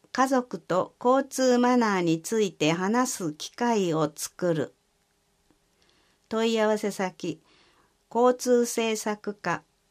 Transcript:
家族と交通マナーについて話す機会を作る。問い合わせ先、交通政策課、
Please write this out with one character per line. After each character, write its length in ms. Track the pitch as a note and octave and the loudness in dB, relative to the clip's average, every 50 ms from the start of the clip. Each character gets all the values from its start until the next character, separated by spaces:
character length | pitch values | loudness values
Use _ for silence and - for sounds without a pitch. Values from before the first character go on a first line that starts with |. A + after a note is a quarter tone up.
| _ _ - | _ _ -2
家 160 | - C4 C4 | -2 0 0
族 280 | C4+ B3+ B3 - - F3 | 0 0 -2 -4 -8 -12
と 380 | - - - F3+ - - - _ - | -6 -2 -2 -2 -2 -2 -6 _ 0
交 240 | B3 C4 C4+ C4+ C4+ | 2 2 2 0 -2
通 300 | - C4 C4 B3+ B3 A#3+ | -2 0 2 2 4 4
マ 180 | A#3+ B3 B3+ | 4 4 2
ナ 220 | B3 A#3 G#3+ G3 F#3 | 2 2 2 0 0
ー 40 | |
に 200 | F3 D#3+ D#3+ E3 | 2 2 0 0
つ 200 | D#3+ - A3+ A3 | -2 -2 -2 0
い 120 | G#3+ F#3 D#3+ | 0 -2 -2
て 180 | - D3+ D3+ | 0 0 0
話 400 | E3 E3+ F#3 G3 A3+ B3 B3+ B3 | 0 0 0 0 0 0 0 -2
す 220 | - - F3+ D#3 D3+ | -4 -6 -6 -8 -8
機 180 | - - - | -8 -12 -14
会 420 | - - A#3+ A#3+ A#3 G#3 F#3+ E3+ D#3 | -8 -4 -2 0 0 2 0 0 0
を 160 | D#3+ D#3 D3+ D#3+ | 0 -2 -2 -4
作 380 | - - - - - F#3 F3 E3 | -6 -12 -12 -8 -4 -2 0 0
る。 200 | D#3 B2 - - _ _ _ _ _ _ _ _ _ _ _ _ _ _ _ _ _ _ _ _ _ _ _ _ _ _ _ _ _ _ _ | 0 -2 -6 -8 _ _ _ _ _ _ _ _ _ _ _ _ _ _ _ _ _ _ _ _ _ _ _ _ _ _ _ _ _ _ _
問 240 | A3+ A3 A3+ A#3 A3+ | -4 -2 0 0 2
い 40 | A3 | 2
合 80 | G#3+ G#3+ | 2 2
わ 80 | G#3+ G#3 | 0 0
せ 140 | G#3+ G3+ | -2 -4
先、 500 | G3 - G3 F#3 F3+ - - F3 - - _ _ _ _ _ _ _ _ _ _ _ _ _ _ | -4 -4 -6 -6 -6 -8 -8 -10 -10 -10 _ _ _ _ _ _ _ _ _ _ _ _ _ _
交 240 | - A#3 B3 B3 B3 | 0 2 4 4 4
通 280 | B3 - B3 B3 A#3+ | 2 2 2 2 4
政 360 | A#3+ A#3 - A#3 A3+ A3+ A3 G#3+ | 2 2 -2 -2 -2 -2 -2 -4
策 360 | - G#3+ G#3 G#3 - G#3 G3+ | -4 -6 -6 -6 -8 -10 -10
課、 300 | - - F3+ E3 - - _ _ _ _ _ | -8 -6 -6 -6 -6 -8 _ _ _ _ _